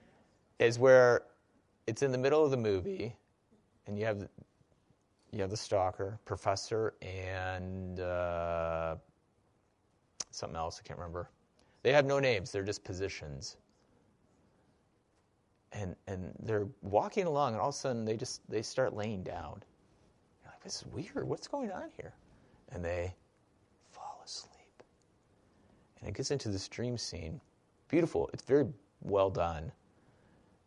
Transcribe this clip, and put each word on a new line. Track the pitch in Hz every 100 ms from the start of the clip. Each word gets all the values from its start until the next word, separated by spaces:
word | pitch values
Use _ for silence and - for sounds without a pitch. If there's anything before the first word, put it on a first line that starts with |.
| - - _ _ _ -
is | 120 117
where | 131 127 123 120 - _ _ _ _ _ -
it's | 120
in | 139
the | 127
middle | 135 151
of | 151
the | 127
movie, | 110 95 196 190 107 - _ _ _ _ _ _ -
and | 104
you | 110
have, | 101 95 - - _ _ _ _ _ _ _ -
you | 107
have | 95
the | 110
stalker, | - 101 92 - 98 110 -
professor, | 98 104 98 - 110 110 -
and, | 92 95 92 95 92 92 92 95 92 90
uh, | 90 90 87 87 85 85 82 82 82 80 - _ _ _ _ _ _ _ _ _ _ - -
something | - - 82
else, | 82 -
I |
can't | - -
remember. | 87 87 85 _ _ _ _ _
They | 120
have | 147 135
no | 139
names, | 135 107 87
they're | 101
just | 98 101
positions. | - 92 95 - 78 69 - - _ _ _ _ _ _ _ _ _ _ _ _ _ _ _ _ _ _ _ _ -
And, | - 95 - -
and | 95 87 -
they're | 104 107 101 -
walking | 98 101 202 - 175
along, | 143 139
and | 110
all | 131
of | 139
a |
sudden | 139 117 110
they | 110
just, | 123 - -
they | 107
start | 110 - 131
laying | 104 107 98
down. | 90 90 78 104 - _ _ _ _ _ _ _
You're | -
like, | -
"This | - -
is | -
weird, | - 175 - 131
what's | 151 -
going | 285 233
on | - 320 -
here?" | - - - - - - -
And | 87
they | 85 87 90 - _ _ _ _ _ _ _
fall | - - -
asleep. | - - - - - - - _ _ _ _ _ _ _ - - _ -
And | -
it | 101
gets | 135
into | 139 113
this | 95 -
dream | - 120 120
scene. | - 87 80 156 - _ _ _ -
Beautiful, | 160 165 85 69
it's | -
very | - 139 120 - _ -
well | - 98 98
done. | 98 85 80 78 - _ _ _ _ - _ _ _